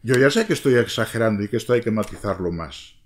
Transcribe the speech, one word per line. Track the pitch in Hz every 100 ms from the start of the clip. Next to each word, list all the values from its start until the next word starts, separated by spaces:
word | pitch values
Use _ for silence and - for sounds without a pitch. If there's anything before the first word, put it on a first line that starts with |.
Yo | 113 123
ya | 135
sé | 226 220
que |
estoy | 156 135 123
exagerando | 117 - 110 113 113 104
y | 104
que | 117
esto | -
hay | 123
que | 113
matizarlo | 110 104 98 104 92 87
más | 85 80 - - _